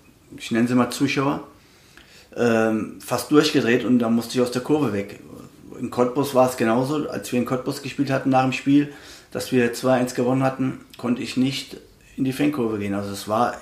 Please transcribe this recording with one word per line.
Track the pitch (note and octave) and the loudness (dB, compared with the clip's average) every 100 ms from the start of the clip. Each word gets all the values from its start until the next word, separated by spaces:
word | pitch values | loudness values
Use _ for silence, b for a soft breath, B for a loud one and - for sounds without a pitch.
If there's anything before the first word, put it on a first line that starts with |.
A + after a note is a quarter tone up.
| _ _ - - | _ _ -20 -14
ich | - | -4
nenne | A#2 A#2+ | 0 2
sie | B2+ | 2
mal | A#2+ | 2
Zuschauer, | - C#3 C#3 C#3 D#3+ - b b b b b b b b - | 0 -2 0 -2 -4 -8 b b b b b b b b -2
ähm, | A#2+ A2+ A2 A2 - - | 2 2 2 0 -4 -10
fast | - B2 - | -6 -4 4
durchgedreht | D3+ D3+ C#3+ A2+ A#2+ G#2 | 4 6 2 2 2 4
und | B2 | 2
da | A2+ | 4
musste | A#2 - B2+ | 0 0 -2
ich | |
aus | B2 | 0
der | B2+ | -2
Kurve | - D3+ B2 | 0 0 0
weg. | G2+ G2 - - - - - - - | -2 -6 -12 -18 -20 -20 -20 -18 -10
In | A#2 | -4
Cottbus | A#2+ B2 C#3+ C3+ B2+ | 2 2 2 2 4
war | B2+ | 4
es | - | 2
genauso, | A2+ A#2+ C3+ D3+ - | 2 2 0 -2 -4
als | B2 - | -6 -4
wir | B2 | -2
in | A#2 | 0
Cottbus | C3 - - | -2 -4 -8
gespielt | C3 - C3+ | -8 -4 -2
hatten | C3+ C3+ | 0 2
nach | C3 | 2
dem | C3 | 2
Spiel, | - C#3 C#3+ C#3+ B B B B | 0 4 4 2 B B B B
dass | - - | -10 0
wir | B2+ A#2 | 2 2
zwei | - B2+ | 0 2
eins | B2+ B2 - | 2 0 0
gewonnen | B2 C3+ | 0 2
hatten, | C3+ C3 C3 - - - | 0 0 -4 -4 -14 -6
konnte | A#2+ B2 | -2 -2
ich | A#2 B2 | -2 0
nicht | C3 C3+ - - - - - - | 0 -2 -10 -16 -20 -20 -14 -4
in | C3 | -2
die | |
Fankurve | B2+ D3 B2 A2+ G#2 | 0 0 0 -2 -2
gehen. | G2+ | -2
Also | G2+ G2+ | -2 -4
es | G2 G#2 | -8 -2
war | A2 A#2+ - | 0 0 -2